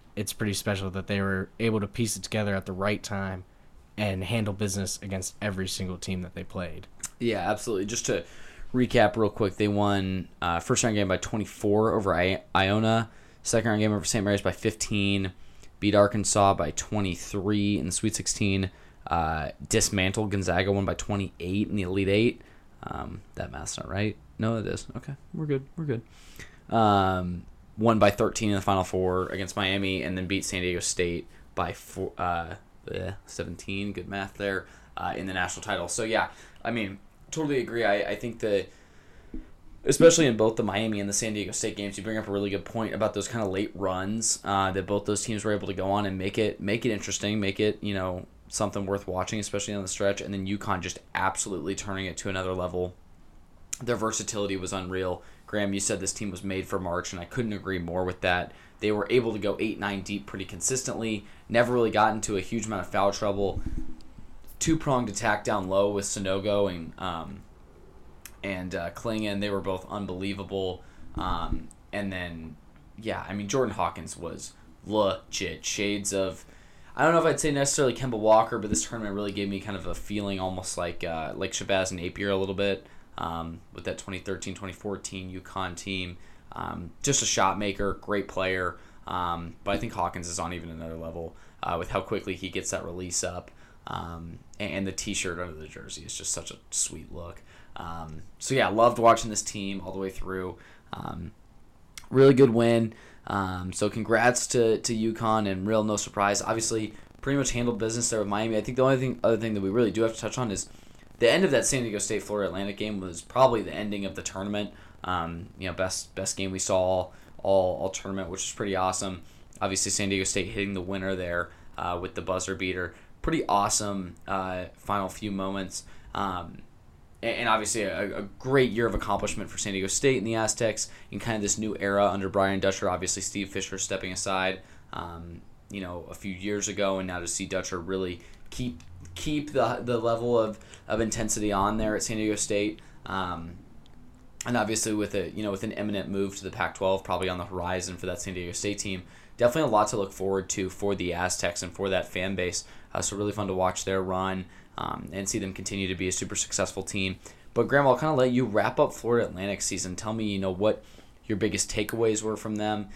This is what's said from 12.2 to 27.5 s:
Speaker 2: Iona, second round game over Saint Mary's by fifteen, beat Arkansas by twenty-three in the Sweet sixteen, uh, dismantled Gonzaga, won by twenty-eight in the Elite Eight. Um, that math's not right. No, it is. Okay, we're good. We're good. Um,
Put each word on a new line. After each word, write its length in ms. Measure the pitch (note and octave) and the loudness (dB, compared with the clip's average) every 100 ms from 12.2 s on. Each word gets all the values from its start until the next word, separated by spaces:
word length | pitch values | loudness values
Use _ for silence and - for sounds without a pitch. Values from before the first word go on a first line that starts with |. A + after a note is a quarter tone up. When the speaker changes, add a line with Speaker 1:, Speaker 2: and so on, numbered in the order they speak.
| F2+ F#2+ - F2+ | 4 2 0 4
Speaker 2:
Iona, 540 | F#2+ G#2+ A2 A2+ A2 - - - | 4 4 4 4 2 -6 -20 -12
second 260 | - A2+ A#2 | 0 2 4
round 100 | G#2+ | 4
game 120 | G#2+ | 4
over 120 | G#2 | 2
Saint 200 | E2 A#2 | 2 0
Mary's 160 | G2 G2+ | 2 2
by 100 | F#2+ | 2
fifteen, 840 | - A2 - - G#2+ G2+ G2+ F#2 - - - - - | 0 0 0 -2 0 2 2 0 -6 -16 -18 -20 -2
beat 160 | G2+ | 4
Arkansas 600 | G#2 G2+ G#2+ F#2+ G#2+ G2 | 8 6 4 2 6 6
by 180 | F#2 D#2 | 6 0
twenty-three 1040 | - - G#2+ G2 E2+ - G#2 F#2+ G#2 G2+ G2 | -4 -2 0 0 -2 -6 -2 0 2 2 2
in 80 | D2 | 0
the 60 | |
Sweet 240 | - A2 - | 0 0 -2
sixteen, 560 | - - G#2 G2 F#2+ - - - - | -2 0 2 2 0 -4 -20 -12 0
uh, 440 | E2+ D#2+ D#2+ D2 - - | 2 2 0 -4 -6 0
dismantled 640 | A2+ - G2+ F#2 G2+ G#2+ | 2 4 4 2 2 0
Gonzaga, 400 | G2 F#2 F2 F#2+ | 0 2 2 4
won 120 | G2+ | 4
by 100 | G2 | 2
twenty-eight 760 | F2 - G2+ G2 - F2+ G2 - | 0 0 -2 -2 -4 -2 0 0
in 80 | G#2 | 0
the 60 | |
Elite 260 | F2+ G2 G2 | 0 2 4
Eight. 340 | G2+ A#2 - - - - - | 6 6 2 -8 -20 -20 -14
Um, 380 | - - - F2+ - - | -10 -8 -8 -10 -12 -8
that 140 | F2 | -8
math's 260 | - - - | -8 -8 -8
not 120 | - | -4
right. 280 | F#2 G#2+ - - - | -2 -2 -4 -10 -4
No, 180 | A2 A#2 | -2 0
it 80 | G2 | -2
is. 200 | - - - | -4 -6 -10
Okay, 180 | - C#3 - | -10 -12 -10
we're 140 | E3 D3+ | -6 -2
good. 200 | C#3 C#3 - | -2 -2 -6
We're 80 | |
good. 180 | D3+ A#2 - - - - - - - | -2 -2 -4 -18 -20 -16 -16 -16 0
Um, 760 | A2+ G#2+ G2+ F#2+ F#2 F2+ F2 - | 4 8 8 6 2 0 -4 -8